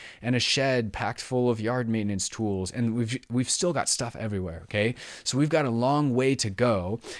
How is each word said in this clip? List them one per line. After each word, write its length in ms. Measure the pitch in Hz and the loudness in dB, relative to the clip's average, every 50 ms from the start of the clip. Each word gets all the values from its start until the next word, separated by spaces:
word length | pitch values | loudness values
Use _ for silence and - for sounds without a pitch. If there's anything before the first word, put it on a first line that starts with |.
| - - - - | -14 -20 -14 -8
and 160 | - 120 127 | -2 0 0
a 40 | 120 | 0
shed 520 | - - - 139 135 135 131 123 113 104 | 2 2 2 2 2 2 2 2 0 -2
packed 300 | - - 117 104 117 - | -4 -4 -4 -4 -4 -6
full 260 | - - 131 127 123 123 | -6 -2 0 2 2 2
of 120 | 117 110 | 2 0
yard 280 | 107 113 123 127 123 113 | 0 -2 0 0 0 0
maintenance 400 | 113 110 104 104 101 95 - - | 0 0 0 0 -2 -2 -4 -6
tools. 420 | - - 113 104 98 95 92 92 | -4 -2 -2 0 0 -2 -2 -4
And 240 | - 127 127 117 110 | -2 -2 -2 0 0
we've, 240 | 120 123 113 127 127 - - | 0 -2 -2 -4 -8 -6 -2
we've 180 | 117 123 127 - | -2 -2 0 0
still 240 | - - 190 175 | 0 0 0 0
got 160 | 160 131 - - | 0 0 0 0
stuff 260 | - - 123 117 - | 0 -2 -2 -6 -6
everywhere, 440 | - 110 107 104 95 92 87 85 82 - | -6 -6 -4 -2 -2 -4 -4 -8 -10 -10
okay? 300 | - - 107 104 117 123 - - - - - - | -4 0 2 2 0 0 -4 -12 -16 -14 -8 -6
So 140 | - - 135 | -2 2 2
we've 100 | 151 151 | 2 4
got 160 | 160 160 147 | 4 2 2
a 60 | 127 | 2
long 440 | 117 117 120 131 143 147 147 139 120 | 2 2 2 4 4 4 2 2 4
way 200 | 123 131 135 135 | 4 4 4 2
to 160 | - - 107 | 2 0 -2
go. 500 | 92 - 120 123 110 95 87 92 110 - - - - | 0 2 2 4 4 2 0 -2 -4 -6 -8 -12 -14